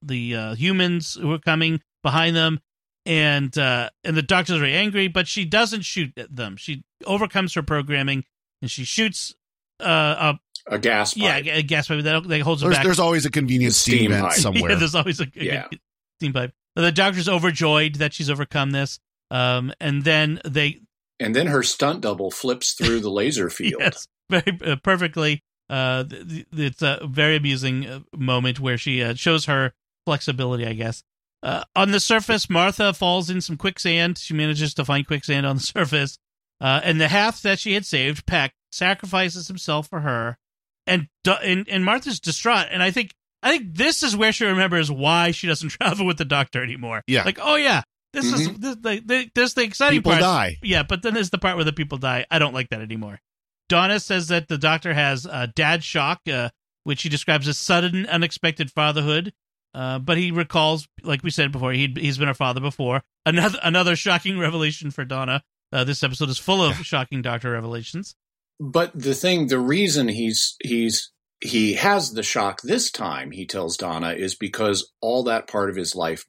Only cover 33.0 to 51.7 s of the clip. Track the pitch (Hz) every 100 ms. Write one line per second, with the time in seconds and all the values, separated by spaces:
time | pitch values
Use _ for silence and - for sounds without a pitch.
33 | 180 180 170 185 - 156 190 190 180 170
34 | 170 175 - 156 151 147 151 - 135 139
35 | 143 147 - 139 139 135 - - 156 151
36 | 143 - _ _ _ - 131 139 175 160
37 | 156 196 220 226 202 196 220 202 196 147
38 | 135 147 - 170 135 _ _ - 180 196
39 | 190 185 185 175 170 190 - 151 156 170
40 | 147 120 117 123 _ _ _ _ - 180
41 | 147 _ 175 196 202 185 208 190 185 247
42 | 277 208 170 151 233 226 160 180 185 214
43 | 214 - _ - 254 320 202 160 285 -
44 | 285 208 220 208 214 185 190 170 151 135
45 | 143 170 170 165 175 151 156 - 254 208
46 | 185 160 143 143 135 123 127 127 120 110
47 | 113 127 135 - 302 302 285 180 - _
48 | _ 285 247 135 156 208 262 233 226 208
49 | 226 254 247 240 247 - 226 - 277 285
50 | 170 165 180 160 95 76 - 170 143 190
51 | 233 220 185 185 190 180 156